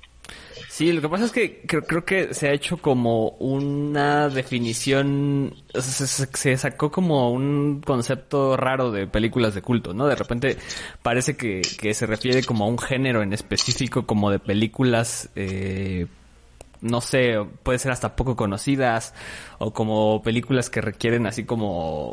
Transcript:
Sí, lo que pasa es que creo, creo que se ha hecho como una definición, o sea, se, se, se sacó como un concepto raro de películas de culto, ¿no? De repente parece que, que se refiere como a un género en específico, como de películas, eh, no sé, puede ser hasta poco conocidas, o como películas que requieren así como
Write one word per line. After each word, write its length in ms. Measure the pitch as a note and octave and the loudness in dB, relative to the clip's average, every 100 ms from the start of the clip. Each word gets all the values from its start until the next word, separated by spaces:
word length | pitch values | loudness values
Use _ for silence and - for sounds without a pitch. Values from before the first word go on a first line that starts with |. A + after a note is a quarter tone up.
| - - - - - - - | -20 -20 -20 -18 -18 -18 -10
Sí, 220 | - E3 | 0 2
lo 80 | E3 | 2
que 80 | D3+ | 0
pasa 160 | F#3 A#3 | 0 0
es 60 | |
que 300 | B3 G3 - - | 2 -2 -2 -4
creo, 180 | D#3 | -2
creo 220 | - E3 - | 0 -2 0
que 280 | F#3+ D3+ | 0 0
se 140 | - C#3+ | 0 0
ha 60 | |
hecho 240 | C#3+ - E3+ | 0 0 -2
como 520 | D3+ B2+ A#2 A2+ A2 - | 2 4 4 2 0 -2
una 920 | C3+ C3+ C#3+ C#3+ D3 D3 C#3+ D3 D3 | -2 0 0 -2 0 0 2 4 2
definición, 1200 | C3+ B2+ B2 A#2 A2+ C3+ C3+ C#3 C#3 C#3+ C#3 C3+ - - | 0 -2 -2 -2 -2 2 2 4 2 2 0 -2 -6 -8
o 80 | - | -4
sea, 260 | C3 C3 C3+ | -2 -2 -2
se, 0 | |
se, 200 | - C3 - | -2 -4 0
se 200 | C#3 B2+ | 2 2
sacó 340 | C#3 - D3 | 0 -2 -2
como 400 | F#3+ F3+ C#3 A#2+ | 2 2 4 4
un 500 | B2 C#3 C#3+ D3 C#3+ C#3+ | 2 2 2 2 0 0
concepto 680 | B2+ A#2 C3 - C#3+ C3+ B2+ | 0 0 -4 -2 0 2 2
raro 360 | B2+ C3 B2+ | 2 0 0
de 160 | G2+ F#2+ | -2 0
películas 480 | G#2+ A2+ B2+ A2 G2 | 0 2 2 2 0
de 60 | |
culto, 320 | - A#2+ F#2+ | 0 0 0
¿no? 140 | G2+ D3 | 0 0
De 80 | A#2 | 0
repente 420 | - A#2+ C3 - - - - - | -2 -2 0 -2 -8 -12 -14 -6
parece 340 | A#2+ B2 C#3 C#3 | 0 0 0 -2
que, 260 | A#2 F#2 - - | -2 -2 -4 -2
que 140 | G#2+ | -2
se 120 | G#2+ G#2+ | 0 -2
refiere 380 | G#2+ B2 B2+ | 0 2 2
como 220 | B2 A2 G#2 | 2 0 0
a 20 | |
un 100 | A#2+ | 0
género 460 | - C3 C3+ A2+ | -2 0 2 2
en 100 | G2 | 0
específico, 720 | G#2 - G2+ - - B2 B2+ A2 | -2 -2 -2 0 -2 -2 0 0
como 260 | G#2+ G2+ | 2 2
de 80 | G2 | 2
películas, 920 | - G2+ A2 - B2+ A#2 A#2 - - - | 0 0 0 2 2 2 0 -4 -8 -8
eh, 720 | F#2+ F#2+ G2 F#2+ F#2+ F2+ F2 - - - - - - - | -6 -4 -4 -4 -4 -4 -6 -8 -20 -20 -20 -20 -20 -8
no 200 | A2+ A#2+ | -2 -2
sé, 320 | - C3+ B2 G#2+ G2+ - | 0 2 4 2 -2 -6
puede 160 | - B2+ | -2 0
ser 120 | C3+ | 0
hasta 240 | B2 A2 - | -2 -2 -2
poco 200 | C3+ A#2+ | -2 0
conocidas, 800 | G#2 F#2+ C#3+ C3+ B2 A2+ - - - - - - | 0 0 0 2 2 0 -4 -12 -16 -16 -14 -6
o 160 | A2 | -4
como 480 | - A2 G#2+ G#2+ G#2+ | -2 0 4 4 4
películas 480 | A2+ A#2 A2+ B2+ - | 2 0 2 0 0
que 120 | A#2 | -4
requieren 440 | G#2+ - A#2 A#2 G#2 | -4 -2 0 2 0
así 180 | - - | -4 -4
como 680 | A2+ G#2 F2 D#2+ D#2 A#1+ | -2 -2 -2 -4 -4 -6